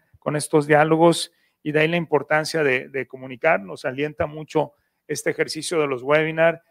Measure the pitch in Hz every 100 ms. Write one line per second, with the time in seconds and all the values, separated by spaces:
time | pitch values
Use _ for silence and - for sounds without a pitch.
0 | _ _ - 151 - 156 147 147 156 160
1 | 170 160 - _ _ _ 151 151 160 175
2 | 156 147 - 151 156 160 143 127 147 135
3 | 123 131 131 123 160 190 190 165 143 131
4 | 151 151 151 156 156 156 - _ _ _
5 | - 143 170 160 156 156 147 165 143 127
6 | 127 151 156 160 165 160 _